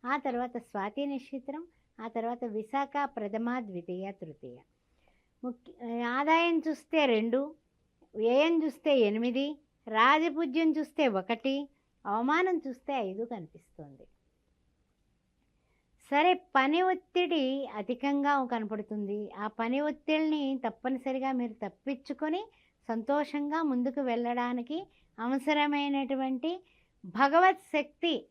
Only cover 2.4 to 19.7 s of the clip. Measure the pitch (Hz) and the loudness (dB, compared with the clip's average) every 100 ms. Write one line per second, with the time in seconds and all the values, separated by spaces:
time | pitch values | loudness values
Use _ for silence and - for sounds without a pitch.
2.4 | 240 214 214 277 277 285 277 - 208 220 | -6 -6 -4 -4 -2 -4 -4 -4 -6 -4
3.4 | 233 247 220 180 175 180 190 190 165 147 | -4 -4 -6 -10 -8 -8 -8 -10 -14 -14
4.4 | 131 123 _ _ _ _ _ _ _ _ | -16 -18 _ _ _ _ _ _ _ _
5.4 | 247 240 - - 240 233 240 247 285 320 | -10 -10 -16 -14 -8 -4 -2 -2 2 4
6.4 | 339 330 311 294 - 320 285 220 226 247 | 4 2 0 -6 0 2 4 4 2 0
7.4 | 285 320 _ _ _ _ _ 202 226 254 | -2 -8 _ _ _ _ _ -2 4 4
8.4 | 311 339 311 - 311 277 214 214 240 247 | 6 4 0 -2 2 4 4 4 0 0
9.4 | 285 302 _ _ - 220 233 302 330 285 | -2 -6 _ _ -4 4 6 6 2 -2
10.4 | 330 269 330 302 311 - 277 196 185 226 | -2 2 2 0 -4 2 2 2 -2 -2
11.4 | 269 269 285 _ _ _ 196 208 247 320 | -2 -2 -6 _ _ _ -4 -2 2 2
12.4 | 370 349 285 254 - 269 202 196 233 233 | 2 0 -4 -10 -6 -4 -4 -6 -8 -8
13.4 | 160 170 _ - 147 135 - _ _ _ | -12 -18 _ -20 -20 -20 -20 _ _ _
14.4 | _ _ _ _ _ _ _ _ _ _ | _ _ _ _ _ _ _ _ _ _
15.4 | _ _ _ _ _ _ - 285 330 359 | _ _ _ _ _ _ -2 4 4 4
16.4 | - 269 269 320 370 370 _ 359 359 330 | 2 2 2 2 2 0 _ -2 0 2
17.4 | 262 269 269 208 202 247 285 285 285 285 | 0 -2 -4 -8 -6 -2 0 0 2 2
18.4 | 254 240 214 214 214 214 202 208 208 - | 0 -4 -4 -6 -6 -6 -4 -6 -8 -8
19.4 | 214 208 226 | -10 -4 -2